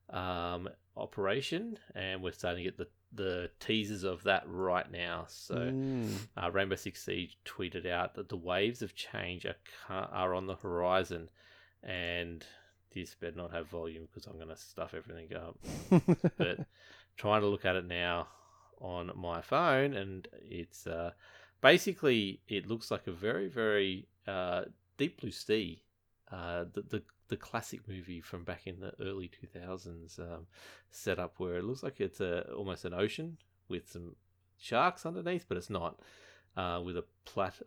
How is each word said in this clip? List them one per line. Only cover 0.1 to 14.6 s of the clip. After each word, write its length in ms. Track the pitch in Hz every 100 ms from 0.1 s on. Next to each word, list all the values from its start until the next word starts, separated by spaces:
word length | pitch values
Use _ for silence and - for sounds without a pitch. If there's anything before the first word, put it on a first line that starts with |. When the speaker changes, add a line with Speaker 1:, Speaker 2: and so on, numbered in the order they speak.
Speaker 1:
um, 580 | 92 90 87 87 90 92 - _ -
operation, 800 | 104 - 98 120 131 165 233 208 - -
and 260 | 95 92
we're 80 | 92
starting 300 | - 90 87
to 60 | 90
get 60 | -
the, 120 | - _ _
the 380 | 110 95 90 87 -
teasers 460 | - 110 104 104
of 180 | 95 87
that 200 | 101 95 -
right 420 | 90 92 90 -
now. 320 | 87 87 85 85
So, 280 | - - 87
Speaker 2:
Mm. 720 | 85 135 135 131 110 98 107 -
Speaker 1:
uh, 140 | 87
Rainbow 240 | 95 98 92
Six 260 | 101 -
Siege 340 | - 92 87 -
tweeted 400 | - - 90 90 85
out 280 | 87 90
that 140 | - 95
the 80 | 95
waves 440 | 85 90 107 120
of 140 | 104
change 500 | - - 107 92 90
are, 120 | - - - - -
ca-, 200 | 95 -
are 220 | 98 92
on 120 | 90 95
the 80 | 92
horizon, 720 | 95 87 90 92 90 85 82 _ - - - _
and 640 | - 90 87 87 87 85 - - - _ _
this 200 | - 87
better 200 | - 87
not 160 | 82 85
have 140 | 85 78
volume 380 | 87 82 82 80
'cause 180 | - 104
I'm 120 | 85
gonna 160 | 80
stuff 380 | 78